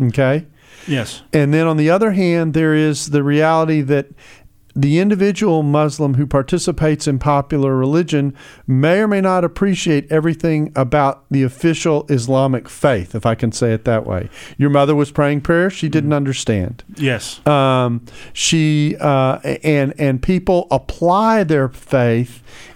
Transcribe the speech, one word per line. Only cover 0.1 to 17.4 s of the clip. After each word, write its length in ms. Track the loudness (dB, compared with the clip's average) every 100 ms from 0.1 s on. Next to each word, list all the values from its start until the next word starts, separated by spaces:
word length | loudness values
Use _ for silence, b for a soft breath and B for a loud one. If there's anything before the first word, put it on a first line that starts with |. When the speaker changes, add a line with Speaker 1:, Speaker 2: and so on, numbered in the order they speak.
| 0 0 0 -4 B B B B
Speaker 2:
Yes. 340 | -4 -4 -12 -2
Speaker 1:
And 220 | 0 2
then 140 | 2 2
on 80 | 0
the 140 | 2
other 200 | 2 2
hand, 440 | 0 0 0 0
there 200 | 0 0
is 360 | 2 0 -2 -2
the 120 | 0
reality 580 | 2 2 2 2 0 0
that 240 | 0 0 -2 -12 B B B _ _
the 240 | -2 0 2
individual 640 | 2 2 0 0 0 0
Muslim 520 | 2 0 0 -2 -2
who 120 | 0 0
participates 800 | -2 0 -2 -2 -2 0 0 -2
in 120 | -2
popular 580 | 0 0 0 -2 0 0
religion 560 | 0 0 0 0 -2 -6 B B -2
may 340 | 2 4 2
or 60 | 2
may 140 | 2
not 240 | 2 0
appreciate 680 | -2 0 0 0 0 0 2
everything 640 | 0 0 -2 0 0 -2
about 500 | -2 0 2 0 -2 -4
the 120 | 0
official 640 | 0 0 -2 0 0 0 0
Islamic 600 | -2 0 0 2 -2 -6
faith, 440 | -2 0 0 -4
if 120 | -4 -2
I 80 |
can 180 | -2 -2
say 220 | -2 -2
it 100 | -2
that 220 | -2 -2 -2
way. 240 | -6 -8 B B B
Your 140 | 0
mother 240 | 2 2
was 160 | 2 0
praying 320 | 0 0 0
prayers 320 | 0 0 0
she 160 | -2 -2
didn't 180 | -2 0
Speaker 2:
Mm. 80 | -2
Speaker 1:
understand. 680 | -2 -4 -2 -2 -2 -8 -16 -6
Speaker 2:
Yes. 500 | -4 -4 -8 -6